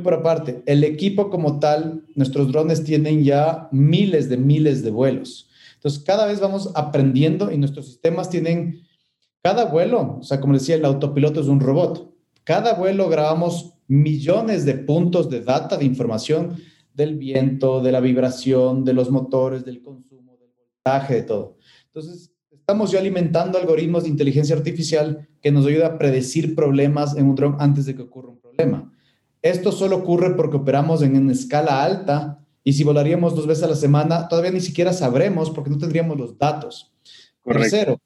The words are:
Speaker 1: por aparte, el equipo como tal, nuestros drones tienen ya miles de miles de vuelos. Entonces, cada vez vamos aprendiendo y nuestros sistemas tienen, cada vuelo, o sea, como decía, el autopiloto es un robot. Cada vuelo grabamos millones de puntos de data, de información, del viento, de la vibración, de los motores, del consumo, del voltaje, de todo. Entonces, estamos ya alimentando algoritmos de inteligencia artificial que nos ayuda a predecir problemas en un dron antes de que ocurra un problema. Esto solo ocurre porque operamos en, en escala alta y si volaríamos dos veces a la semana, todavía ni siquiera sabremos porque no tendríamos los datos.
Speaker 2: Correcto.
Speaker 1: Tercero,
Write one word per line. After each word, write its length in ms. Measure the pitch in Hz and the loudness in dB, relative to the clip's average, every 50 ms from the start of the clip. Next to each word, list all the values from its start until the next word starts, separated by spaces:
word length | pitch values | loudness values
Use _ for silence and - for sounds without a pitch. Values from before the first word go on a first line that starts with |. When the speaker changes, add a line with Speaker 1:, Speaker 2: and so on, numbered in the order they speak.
Speaker 1:
por 100 | 175 180 | 0 0
aparte, 500 | 165 151 - 165 160 151 - - 123 - - | 0 0 0 0 0 -2 -4 -8 -10 -6 -2
el 180 | 143 143 147 151 | 0 2 4 2
equipo 460 | 151 156 - 185 202 196 202 196 196 | 2 0 -2 -2 -2 0 0 -2 -2
como 280 | - 170 156 147 147 143 | -2 -2 -2 -2 -2 0
tal, 460 | 160 147 151 151 165 160 - - - - - | 0 0 0 0 -2 -4 -8 -10 -12 -8 -2
nuestros 380 | 143 135 - - 147 139 127 | -2 -2 0 0 0 0 2
drones 320 | 139 156 160 170 165 160 156 | 2 0 2 2 0 -2 -2
tienen 400 | 151 156 151 151 156 156 151 139 | 0 0 0 2 2 2 2 4
ya 440 | 139 139 143 151 160 165 - - - | 4 4 2 2 0 -2 -4 -6 -2
miles 560 | 139 135 143 147 165 190 208 196 175 151 127 - | 2 2 4 4 4 4 2 2 2 0 0 0
de 80 | 123 | -2
miles 480 | - 131 143 147 156 156 147 131 113 107 | 0 2 2 4 4 4 2 0 0 -2
de 60 | 110 | -4
vuelos. 580 | 104 113 131 135 131 135 - - - - - _ _ _ - - _ | -2 0 0 0 0 -2 -8 -12 -18 -20 -20 _ _ _ -20 -20 _
Entonces, 280 | _ - 147 143 - - | _ -6 -6 -6 -4 -2
cada 220 | - 190 214 214 | 0 0 2 0
vez 120 | 208 208 190 | 0 -2 -2
vamos 320 | 196 190 196 196 190 - - | -2 -2 -2 -4 -6 -6 -4
aprendiendo 760 | 156 147 - - 139 135 135 123 131 151 160 - - 185 156 | -4 -4 -2 0 2 2 2 4 4 4 2 2 0 -2 -2
y 60 | 151 | -2
nuestros 300 | 143 143 139 - 147 - | 0 -2 -2 -4 -6 -14
sistemas 420 | - - _ - 165 170 180 185 180 | -18 -8 _ -2 -2 -2 -2 -4 -4
tienen, 540 | 175 165 156 165 170 175 170 170 - - - _ _ _ _ _ _ _ _ _ _ _ | -4 -4 -2 0 -2 -2 -2 -6 -8 -10 -14 _ _ _ _ _ _ _ _ _ _ _
cada 220 | - 175 202 240 233 | 0 0 2 2 0
vuelo, 540 | - 143 165 180 220 247 214 151 - - - | 0 2 0 2 2 0 0 -2 -2 -6 -8
o 20 | |
sea, 160 | - - 139 139 | -8 -4 -4 -2
como 140 | 139 143 | 2 2
decía, 220 | 139 131 - - 165 | 2 2 2 0 0
el 100 | 156 156 | 2 2
autopiloto 560 | 143 139 - 147 143 143 139 143 151 143 165 | 0 0 0 -2 -2 0 0 0 0 0 0
es 60 | 143 135 | 0 2
un 120 | 139 135 | 2 2
robot. 540 | 123 127 139 165 175 156 170 - - - _ _ _ _ _ _ - | 2 2 2 2 2 0 -2 -6 -12 -18 _ _ _ _ _ _ -2
Cada 300 | - 160 196 208 233 214 | -2 0 0 2 0 0
vuelo 340 | 175 185 190 196 196 190 170 | 0 0 0 0 0 0 0
grabamos 680 | 160 151 151 151 160 165 175 170 175 - - - _ _ _ - | 0 0 0 0 0 0 -2 -2 -4 -6 -10 -14 _ _ _ 0
millones 760 | 135 143 151 156 151 139 135 160 185 220 226 220 208 160 143 | 2 4 4 2 0 -2 0 0 0 0 0 -2 -2 0 0
de 100 | 139 127 | -2 -2
puntos 560 | 131 - 147 147 170 180 175 175 175 151 135 | -2 -2 0 0 2 2 2 0 0 0 -2
de 100 | 127 113 | -4 -6
data, 360 | 104 123 131 160 - - 202 | -2 -2 -2 -2 -2 -4 -4
de 80 | 160 143 | 0 0
información, 720 | 131 123 - 120 110 110 107 - - 151 165 175 175 175 - - - _ _ _ _ _ | 0 0 -2 -4 -4 -4 -4 -4 -2 -2 -2 -2 -4 -8 -12 -16 -20 _ _ _ _ _
del 220 | 143 147 156 156 | -4 -4 -4 -4
viento, 640 | 143 135 135 135 131 135 135 131 135 135 131 131 131 | -6 -6 -2 0 0 0 0 0 0 0 0 0 0
de 100 | 127 127 | 0 0
la 80 | 127 127 | 2 2
vibración, 840 | 127 127 127 127 127 127 127 - - 131 135 127 127 127 131 131 127 | 2 2 2 2 0 0 -2 -2 -2 0 2 2 2 2 0 0 0
de 80 | 127 | 0
los 180 | 127 127 123 123 | 0 0 2 2
motores, 540 | 143 131 131 - 135 131 131 131 131 127 123 | 0 -2 -2 0 -2 0 0 -2 -4 -8 -10
del 180 | 127 123 123 | -12 -16 -18
consumo, 540 | - 139 139 127 - _ _ _ _ _ _ | -18 -20 -20 -20 -20 _ _ _ _ _ _
del 140 | _ _ _ _ | _ _ _ _
voltaje, 580 | _ _ _ _ _ - 131 135 139 139 139 123 | _ _ _ _ _ -4 -2 -2 -2 -2 -2 -4
de 80 | 110 | -2
todo. 340 | 104 - 110 101 92 - - _ _ _ _ _ _ | -2 -2 -4 -6 -6 -8 -16 _ _ _ _ _ _
Entonces, 460 | _ - 156 156 165 175 175 - _ _ _ _ _ | _ -16 -16 -16 -16 -18 -20 -20 _ _ _ _ _
estamos 400 | 147 143 _ - 202 214 214 180 | _ _ _ -2 0 0 0 0
ya 80 | 180 190 | 0 0
alimentando 600 | 190 196 180 180 175 151 - 165 185 190 185 185 | 0 0 0 0 0 0 0 0 0 0 -2 0
algoritmos 460 | 180 170 160 156 170 165 175 170 156 | 2 2 2 2 2 0 0 -2 -2
de 60 | 160 | 0
inteligencia 460 | 147 143 143 139 123 147 147 143 165 | 0 0 0 2 2 2 2 0 0
artificial 720 | 147 143 175 175 170 156 - 160 156 151 156 147 - - _ _ _ | -2 -2 -4 -4 -4 -4 -2 0 0 0 -2 -4 -8 -12 _ _ _
que 100 | - 147 | 0 2
nos 160 | 143 143 135 | 4 4 4
ayuda 200 | 143 147 156 165 | 4 4 2 2
a 120 | 160 160 - | 0 0 0
predecir 560 | 147 139 131 127 123 - - 165 156 160 156 | 0 0 0 0 -2 -2 -2 -2 -2 -2 0
problemas 640 | 160 151 139 139 139 139 143 147 143 147 143 143 | 0 2 2 2 2 2 2 2 0 0 -2 0
en 100 | 147 139 | 2 2
un 80 | 139 135 | 2 2
dron 220 | 135 143 147 143 143 | 2 0 0 0 2
antes 280 | 147 147 143 143 135 | 2 2 2 2 0
de 80 | 135 131 | -4 -6
que 80 | 131 | -10
ocurra 260 | 120 - - 131 127 120 | -12 -18 -20 -20 -20 -20
un 100 | 117 - | -20 -20
problema. 520 | _ 120 123 147 165 139 - - - - _ _ _ _ _ _ _ _ _ _ | _ -8 -2 0 0 0 0 -4 -8 -14 _ _ _ _ _ _ _ _ _ _
Esto 300 | - 165 180 175 180 208 | 0 0 0 0 0 -2
solo 240 | 165 - 190 190 190 | 0 0 0 0 0
ocurre 380 | 180 - 165 175 170 180 175 - | 0 0 2 2 2 2 2 2
porque 220 | - 156 143 143 | 0 0 0 0
operamos 460 | 139 139 135 131 139 147 160 160 156 | -2 0 2 2 2 2 2 2 2
en, 140 | 147 135 135 | 4 4 4
en 140 | 135 135 135 | 4 4 2
escala 520 | 123 127 - - 151 147 156 156 139 135 | 2 0 -2 -2 -2 0 0 2 0 2
alta 640 | 143 175 196 190 - - 143 151 147 147 143 - _ _ _ _ | 0 0 -2 -2 -2 -2 -2 -2 -2 -6 -10 -14 _ _ _ _
y 120 | - 143 139 | 0 0 2
si 100 | 147 151 | 2 4
volaríamos 500 | 147 143 147 143 156 170 175 170 165 147 | 2 4 2 2 2 2 2 2 0 0
dos 120 | 156 151 | 0 0
veces 180 | 151 160 151 - | 0 0 0 0
a 40 | 160 | 0
la 60 | 151 | 0
semana, 540 | 139 147 139 143 147 156 160 165 170 165 - | 2 2 4 4 4 4 2 0 -2 -2 -2
todavía 220 | 170 165 170 185 | 0 0 0 0
ni 100 | 185 185 | -2 -2
siquiera 320 | 175 165 - 175 175 180 | -4 -4 -2 0 0 0
sabremos 580 | 175 - 147 127 120 139 175 202 185 160 160 156 | 0 0 0 0 2 2 2 2 0 -2 -2 -4
porque 200 | - 147 139 143 | -4 -6 -4 -4
no 80 | 147 143 | -4 -2
tendríamos 400 | 165 170 151 165 165 165 147 123 | -2 -2 -2 -2 -2 -2 -4 -6
los 180 | 120 113 107 | -8 -8 -6
datos. 560 | - 139 151 151 147 - - - - - _ _ _ _ - - - - _ _ _ | -2 -2 -2 -2 -4 -8 -14 -16 -18 -20 _ _ _ _ -20 -20 -20 -20 _ _ _
Speaker 2:
Correcto. 300 | - - 233 - 113 110 | -6 -2 0 0 2 2
Speaker 1:
Tercero, 300 | 196 214 208 143 120 - _ | 2 0 0 0 -2 -4 _